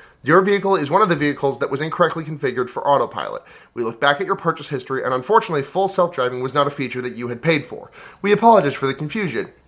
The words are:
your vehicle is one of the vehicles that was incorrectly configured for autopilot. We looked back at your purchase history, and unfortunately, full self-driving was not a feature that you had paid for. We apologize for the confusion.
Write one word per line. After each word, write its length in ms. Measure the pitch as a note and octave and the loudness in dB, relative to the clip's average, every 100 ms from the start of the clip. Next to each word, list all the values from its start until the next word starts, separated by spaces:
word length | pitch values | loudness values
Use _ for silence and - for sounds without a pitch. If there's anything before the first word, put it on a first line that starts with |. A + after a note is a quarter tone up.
| - _ B2+ | -20 _ 4
your 160 | F3 | 4
vehicle 340 | F#3+ G3+ G3 F#3 | 6 0 2 0
is 140 | C#3 | 2
one 100 | F3+ | 2
of 60 | G#3 | 2
the 60 | D#3 | 2
vehicles 420 | D3 C#3 C#3 B2+ | 0 0 -2 -2
that 100 | C#3+ | -4
was 80 | C#3 | -4
incorrectly 420 | D#3 E3 E3 E3 D3+ | -4 0 0 0 -8
configured 440 | D3+ C3+ A#2+ B2 | -4 -4 -2 -4
for 160 | - C#3 | -2 2
autopilot. 580 | C#3 A#2 G#2+ G#1 A1 - - - | 2 2 -4 -8 -10 -14 -20 -14
We 100 | A#2 | -6
looked 160 | A#2 A#2 | -6 0
back 180 | C#3+ C#3+ | 0 0
at 40 | F#3+ | -2
your 80 | G3 | -2
purchase 300 | E3+ D#3+ C#3 | -2 -4 -6
history, 340 | C#3 - C3 B2+ | -8 -6 -4 -2
and 80 | |
unfortunately, 500 | B2+ B2+ A3 G#3+ D3+ | -2 2 2 2 -4
full 240 | C#3 F3+ F#3+ | -2 -2 0
self-driving 520 | F#3+ F3 - B2 B2+ | 0 0 0 -2 -2
was 120 | C3 | -2
not 120 | D3 C#3+ | 0 0
a 20 | |
feature 320 | C#3+ B2+ B2+ | -2 -6 -6
that 140 | B2 A#2+ | -8 -6
you 120 | A#2+ | -8
had 120 | A#2 | -4
paid 240 | D#3+ D#3 - | 0 0 -2
for. 260 | - - - - - | -14 -16 -20 -20 -4
We 120 | G3+ | 0
apologize 400 | G3+ A#3 G#3+ D3 | 4 6 6 4
for 140 | - C3+ | -2 -4
the 60 | |
confusion. 580 | B2+ D3+ A3 F#3 A2+ - _ | -4 -6 -4 -4 -4 -8 _